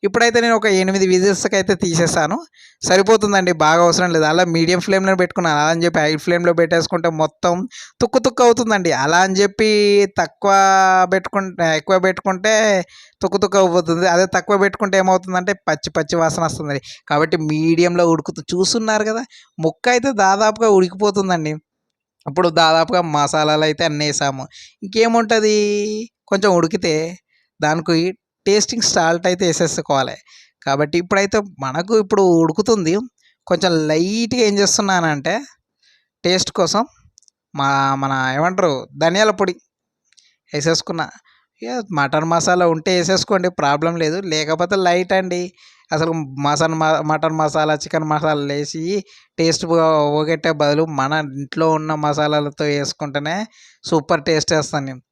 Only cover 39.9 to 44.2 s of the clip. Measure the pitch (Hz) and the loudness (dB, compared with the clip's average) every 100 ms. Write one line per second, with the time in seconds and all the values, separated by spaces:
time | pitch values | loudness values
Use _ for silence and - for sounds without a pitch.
39.9 | _ _ _ _ _ _ 151 147 165 - | _ _ _ _ _ _ -4 -2 -2 -4
40.9 | 170 - - _ _ _ _ 226 247 208 | -8 -8 -12 _ _ _ _ -10 -10 -6
41.9 | 160 139 151 160 170 160 180 175 160 165 | -4 -2 0 0 0 2 2 2 0 0
42.9 | 180 175 190 - 196 180 180 143 147 165 | 0 0 -2 0 0 0 -2 0 0 0
43.9 | 170 156 170 | -2 -2 -2